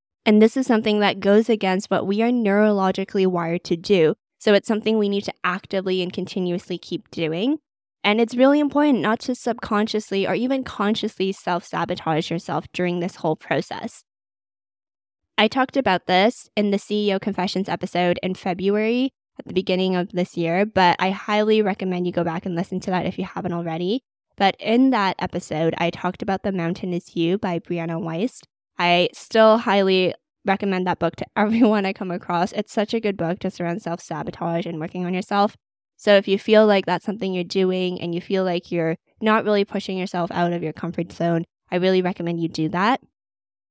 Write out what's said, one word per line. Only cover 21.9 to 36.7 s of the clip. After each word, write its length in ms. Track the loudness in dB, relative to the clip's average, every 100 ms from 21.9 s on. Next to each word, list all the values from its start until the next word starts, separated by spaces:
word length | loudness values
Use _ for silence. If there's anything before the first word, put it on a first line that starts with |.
| -2 -2
you 80 |
go 100 | -2
back 220 | -2 -4 -4
and 100 | -4
listen 240 | -4 -6
to 100 | -2
that 140 | -2 -2
if 120 | -4
you 80 | -8
haven't 280 | -6 -6
already. 500 | -4 -6 -4 -2 -2 -6 _ _ 0
But 200 | 0 0
in 320 | 0 4 4
that 240 | 4 0 -2
episode, 560 | -4 -6 -6 -2 0 0
I 120 | -2
talked 320 | -2 -6 -4
about 220 | -4 -4
The 80 | -2
Mountain 420 | -2 -4 -4 -4
Is 220 | -6 -6 -2
You 220 | 0 0
by 220 | -2 -4
Brianna 400 | -4 -6 -4 -6
Wiest. 440 | -6 -4 -4 -6 -16 _ _ -2
I 300 | 2 4 2
still 460 | -2 -2 6 6 6
highly 560 | 4 2 4 2 2 -2 _ _ -2
recommend 420 | -2 0 -2 -2
that 120 | 0
book 180 | -2 -4
to 80 | -6
<laughs> 40 | 0
everyone 500 | 0 4 4 4 0
I 80 |
come 180 | -4 -6
across. 420 | -6 -4 -2 0
It's 200 | -2 -4
such 200 | -2 -2
a 80 | -2
good 160 | -2 -2
book 220 | -2 -2
just 200 | -6 -4
around 200 | -6 -4
self-sabotage 840 | -6 -8 -8 -8 -8 -6 -4 -4 -4
and 140 | -6
working 260 | -8 -6 -4
on 80 |
yourself. 420 | -4 -2 0 0 -2 _ _ _ _
So 180 | 4 4
if 140 | 4
you 100 | 0
feel 260 | 4 6
like 200 | 8